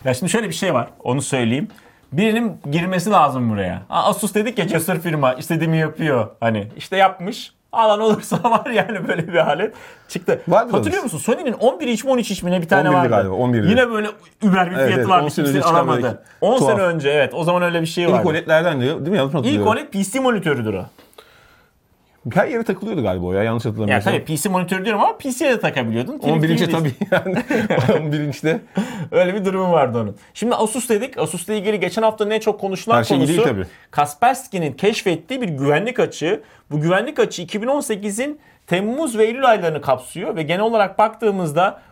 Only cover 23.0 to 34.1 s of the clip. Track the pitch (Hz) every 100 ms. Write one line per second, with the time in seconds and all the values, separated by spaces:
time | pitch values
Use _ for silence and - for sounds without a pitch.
23 | 110 92 87 95 113 117 113 110 104 120
24 | 98 - - 156 208 185 175 190 196 208
25 | 339 440 277 247 311 220 165 139 113 113
26 | 139 294 139 156 160 165 170 165 151 -
27 | 202 185 190 185 254 247 214 165 - 170
28 | 156 151 147 135 151 196 - - 247 220
29 | 151 - 180 208 190 190 185 165 127 117
30 | 104 - - - 226 226 220 254 - 208
31 | 240 - 156 175 - 214 196 208 180 220
32 | 220 220 208 220 220 208 196 190 - 233
33 | 110 135 135 170 220 101 85 - _ -
34 | 147